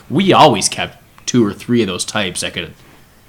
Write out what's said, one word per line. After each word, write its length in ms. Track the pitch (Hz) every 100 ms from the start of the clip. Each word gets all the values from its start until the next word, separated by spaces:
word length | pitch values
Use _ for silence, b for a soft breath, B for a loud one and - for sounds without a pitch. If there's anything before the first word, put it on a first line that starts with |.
| B
we 240 | 147 190
always 340 | 120 151 104 -
kept 300 | - 90 - _ _ -
two 200 | 123 104
or 80 |
three 280 | 92 - 120
of 60 | 98
those 160 | 90
types 380 | - 110 95 82
that 120 | 87
could 200 | 92 80 - b b b b